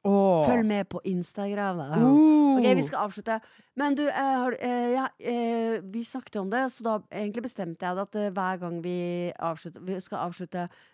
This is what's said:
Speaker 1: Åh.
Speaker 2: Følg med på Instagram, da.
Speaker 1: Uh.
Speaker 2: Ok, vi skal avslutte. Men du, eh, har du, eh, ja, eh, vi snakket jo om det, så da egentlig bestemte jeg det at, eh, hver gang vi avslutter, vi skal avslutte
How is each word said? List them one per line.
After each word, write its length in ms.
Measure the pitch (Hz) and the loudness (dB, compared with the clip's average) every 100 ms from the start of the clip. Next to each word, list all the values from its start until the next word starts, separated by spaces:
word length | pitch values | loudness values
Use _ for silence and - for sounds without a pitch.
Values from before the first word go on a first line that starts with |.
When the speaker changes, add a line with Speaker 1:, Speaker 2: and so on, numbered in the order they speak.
| 202 | 2
Speaker 1:
Åh. 380 | 202 196 170 151 | 4 6 4 4
Speaker 2:
Følg 220 | 247 214 | 4 2
med 160 | 202 190 | 0 -4
på 120 | 175 | -6
Instagram, 800 | 190 180 170 - 202 208 196 175 | -4 -4 -4 -6 -6 -4 -4 -4
da. 160 | 143 160 | -2 4
Speaker 1:
Uh. 640 | 247 294 311 302 285 262 | 6 8 8 8 6 6
Speaker 2:
Ok, 80 | 233 180 | 6 4
vi 60 | 147 | 2
skal 220 | 151 208 | -2 -4
avslutte. 320 | 208 226 220 - _ _ | -6 -6 -6 -6 _ _
Men 240 | - 285 277 | -4 -2 0
du, 60 | 285 | 0
eh, 240 | - 269 262 | 0 0 0
har 160 | 247 | 0
du, 20 | - | -2
eh, 240 | 247 247 240 | -2 -2 0
ja, 140 | 262 262 - | 0 -2 -6
eh, 600 | 240 240 233 233 226 220 | -6 -2 -2 -2 -2 -4
vi 220 | 190 226 233 | -6 -10 -8
snakket 320 | 262 - 208 | -10 -8 -8
jo 60 | 190 | -4
om 80 | |
det, 80 | 240 269 | -2 -2
så 160 | - 226 | -4 -4
da 80 | 214 - | -4 -6
egentlig 320 | - 208 226 226 | -8 -6 -6 -8
bestemte 320 | - 170 165 180 | -6 -8 -6 -4
jeg 80 | 180 | -4
det 80 | 196 | -6
at, 140 | 214 | -4
eh, 80 | 202 190 | -4 -2
hver 240 | 185 185 | -4 -4
gang 160 | 175 170 175 | -6 -6 -6
vi 80 | 175 175 175 175 - 165 | -4 -4 -4 -6 -6 -6
avslutter, 320 | 160 165 - | -6 -12 -12
vi 160 | 185 190 | -10 -10
skal 300 | - 170 175 | -8 -6 -6
avslutte 380 | 175 170 180 175 - _ | -8 -10 -8 -8 -12 _